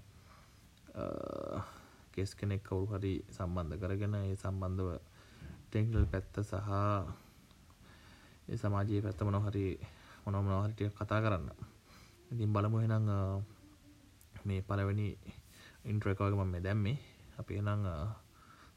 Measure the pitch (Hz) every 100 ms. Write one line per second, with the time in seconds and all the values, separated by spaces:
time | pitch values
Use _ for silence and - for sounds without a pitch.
0 | - - - - - - - - - -
1 | 50 50 50 50 50 - 101 - - -
2 | - - 95 - 101 98 - 95 101 101
3 | 98 92 - - 92 90 80 78 92 98
4 | 101 104 98 95 98 95 92 92 92 78
5 | - - - - - - - 110 113 110
6 | 104 95 - - 107 98 101 98 101 101
7 | 90 - - - - - - - - -
8 | - - - - - 117 104 101 101 104
9 | 101 101 104 101 104 101 98 - - -
10 | - - - 101 98 95 104 107 104 -
11 | 104 104 110 92 69 - - - - -
12 | - - - 120 107 104 104 113 113 110
13 | 107 101 95 98 101 - - - - -
14 | - - - - 101 95 95 101 98 104
15 | 104 - - - - - - - - 107
16 | 104 95 101 101 95 87 90 107 101 143
17 | - - - - - 92 104 104 98 80
18 | 101 110 - - - - -